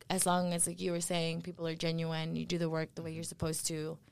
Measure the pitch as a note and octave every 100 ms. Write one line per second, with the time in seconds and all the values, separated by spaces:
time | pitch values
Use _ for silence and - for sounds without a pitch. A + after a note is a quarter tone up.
0 | - F#3 F3+ F3+ F3+ E3+ E3+ E3+ F#3 E3+
1 | E3+ F3 E3 E3 E3+ E3+ E3 D#3+ E3 E3
2 | E3 D#3+ D#3+ D#3+ D#3+ F3 E3 D#3+ D#3+ -
3 | E3 D#3+ E3 - D#3+ D#3+ - D#3+ D#3 D#3+
4 | -